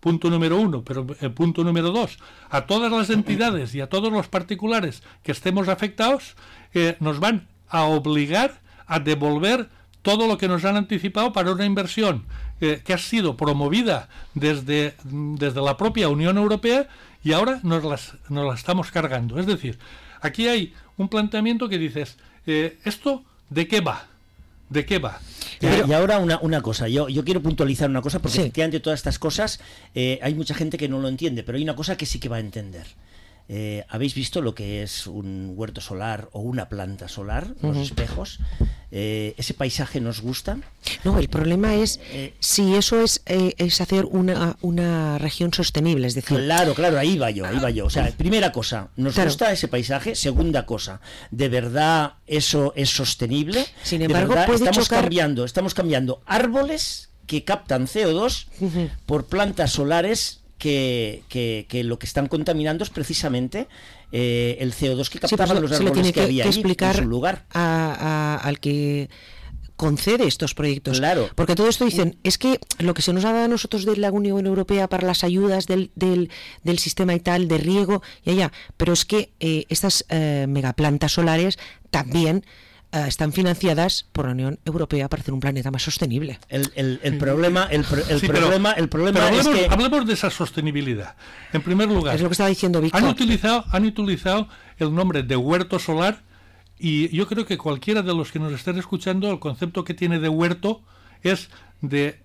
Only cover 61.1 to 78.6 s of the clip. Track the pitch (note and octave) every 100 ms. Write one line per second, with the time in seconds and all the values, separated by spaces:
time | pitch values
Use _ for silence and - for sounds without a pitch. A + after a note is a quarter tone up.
61.1 | G#2+ - B2+ A#2 A2 G#2 B2 A#2+ A#2 -
62.1 | - C#3 D#3+ D3+ D#3+ D3+ D#3+ - - C#3+
63.1 | D#3+ D#3 B2 B2+ G3+ - - - - -
64.1 | A#2+ B2 A#2+ A#2+ B2 B2+ A2+ C3+ B2+ C3+
65.1 | - - G#3 F#3 F#3+ D3+ D3+ F#3+ F#3 F3+
66.1 | E3+ G3 C3 B2 G3+ G3 F3 F#3+ F#3+ A#2+
67.1 | A#2+ D#3+ F#3+ - F3 E3+ E3 D#3+ C#3 D#3
68.1 | D#3 D3+ D3+ C#3+ C#3+ C#3+ C#3+ C#3+ C#3+ C3+
69.1 | - - - - - - - D#3 D3 G3
70.1 | A#3+ F#3+ - D3 - D3 C#3 - C3 C#3+
71.1 | F3+ G#2+ - E3+ F3 A3 A3+ B3 F3 F3
72.1 | - F#3 - C4 C4 - - E3+ E3+ -
73.1 | F3+ G#3 A3+ A#3 A#3 - G#3+ G3 G#3 G3+
74.1 | G3+ G3+ G3 G3 F#3+ F#3 G3+ F#3+ F#3 F#3
75.1 | F3 F3 F#3 G3+ F#3+ F#3 F#3 F#3 - F#3
76.1 | F3+ E3+ - - - D#3+ F3 - - F#3
77.1 | E3+ F3 F3+ F3 D#3+ D3+ G3 F#3 G3+ -
78.1 | - - F#3 E3+ -